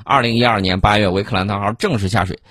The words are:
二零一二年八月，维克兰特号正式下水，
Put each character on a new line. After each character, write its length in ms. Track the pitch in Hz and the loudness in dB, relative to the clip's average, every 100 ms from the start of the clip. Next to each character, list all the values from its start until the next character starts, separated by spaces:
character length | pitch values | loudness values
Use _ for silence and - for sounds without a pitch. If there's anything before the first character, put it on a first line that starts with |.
二 180 | - 139 | -2 0
零 140 | 117 117 | 2 2
一 80 | |
二 160 | 120 107 | 2 2
年 180 | 92 95 | 0 2
八 180 | 107 104 | 2 2
月， 120 | 98 | 2
维 160 | 95 | 0
克 100 | 101 | -2
兰 140 | 98 101 | -2 -2
特 100 | 101 | -2
号 140 | 101 | -4
正 260 | 120 202 117 | -2 -2 -2
式 100 | 95 | 0
下 160 | 101 | 0
水， 140 | 90 90 _ | -2 -6 _